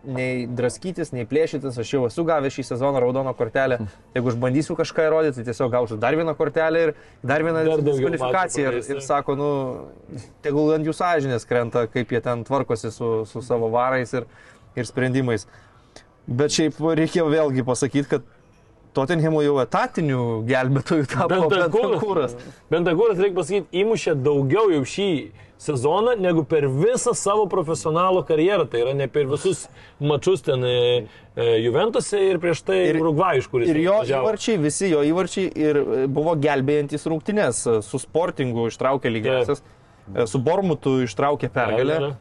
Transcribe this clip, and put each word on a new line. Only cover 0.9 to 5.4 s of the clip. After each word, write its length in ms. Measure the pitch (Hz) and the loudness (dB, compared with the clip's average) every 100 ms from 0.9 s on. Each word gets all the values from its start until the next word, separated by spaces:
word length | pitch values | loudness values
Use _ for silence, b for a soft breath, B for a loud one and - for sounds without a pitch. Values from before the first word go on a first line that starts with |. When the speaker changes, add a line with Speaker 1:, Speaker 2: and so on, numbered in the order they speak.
| 175 160 | -6 -6
Speaker 1:
nei 140 | 127 113 | -6 -2
plėšytis, 480 | 147 160 147 135 123 | 0 0 -2 -6 -6
aš 120 | 110 | -2
jau 100 | 139 | 0
esu 180 | 120 170 | 0 -2
gavęs 300 | 165 160 135 | 0 0 0
šį 80 | 135 | -6
sezoną 360 | 131 123 139 135 | -6 -2 0 2
raudoną 300 | 123 127 131 | 0 0 -4
kortelę. 460 | 120 113 135 135 120 | -4 -2 0 0 0
Speaker 2:
Hm. 80 | 104 B - | -4 B -8
Speaker 1:
Jeigu 180 | 127 123 | -2 -2
aš 60 | 117 | 0
bandysiu 380 | 127 135 151 165 | 0 0 -2 -4
kažką 300 | 156 - 156 | -2 0 2
įrodyti, 320 | 160 156 127 | 2 0 -2